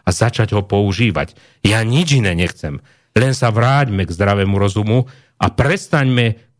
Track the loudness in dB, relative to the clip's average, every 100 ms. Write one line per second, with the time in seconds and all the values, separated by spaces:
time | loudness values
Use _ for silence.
0 | -6 0 0 0 -2 -2 0 0 0 0
1 | -2 -2 -6 -12 -20 _ 0 0 0 0
2 | 2 2 2 0 -2 -6 -10 -10 -14 _
3 | _ 0 0 2 0 2 2 2 0 -2
4 | -4 -2 0 0 0 0 0 0 0 0
5 | 0 -8 _ -4 -2 0 0 -2 -2 0
6 | 0 0 0 -2 _